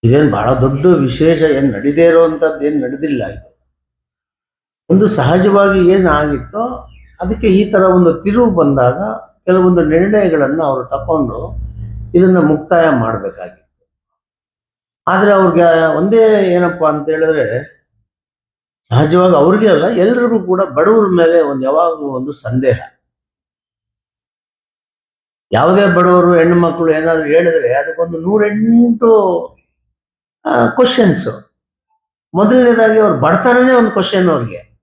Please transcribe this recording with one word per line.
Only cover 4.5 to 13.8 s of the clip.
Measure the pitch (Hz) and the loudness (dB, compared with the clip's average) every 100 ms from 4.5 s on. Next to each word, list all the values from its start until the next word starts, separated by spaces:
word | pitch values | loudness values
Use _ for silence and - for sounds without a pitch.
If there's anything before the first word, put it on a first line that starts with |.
| _ _ _ _ | _ _ _ _
ಒಂದು | 185 208 | 0 2
ಸಹಜವಾಗಿ | 208 131 175 196 202 196 190 175 | 0 0 2 2 2 2 2 2
ಏನ್ | 190 185 | 2 2
ಆಗಿತ್ತೋ | 147 151 139 123 202 240 254 - - _ _ | 0 -2 -6 -8 -8 -8 -10 -18 -20 _ _
ಅದಕ್ಕೆ | 180 214 220 | -8 -4 0
ಈ | 190 208 | 2 2
ತರ | 196 | 2
ಒಂದು | 190 185 175 165 | 2 4 2 0
ತಿರುವು | 190 208 240 | -2 0 0
ಬಂದಾಗ | 180 147 139 123 - 107 110 - _ - | 2 0 2 0 -2 -6 -10 -14 _ -2
ಕೆಲವೊಂದು | 185 185 175 156 | 0 2 2 0
ನಿರ್ಣಯಗಳನ್ನ | 160 190 214 190 160 135 151 | 0 0 0 0 0 -2 -2
ಅವರು | 156 131 127 | -4 -4 -6
ತಕೊಂಡು | 139 135 160 131 107 - - - - - - - 175 | -8 -4 -4 -4 -6 -12 -12 -14 -14 -16 -14 -2 0
ಇದನ್ನ | 185 185 | 2 2
ಮುಕ್ತಾಯ | 151 151 - 175 165 | 0 -2 -2 0 0
ಮಾಡ್ಬೇಕಾಗಿತ್ತು. | 135 113 110 98 - 90 - _ _ | -2 -4 -6 -10 -14 -18 -18 _ _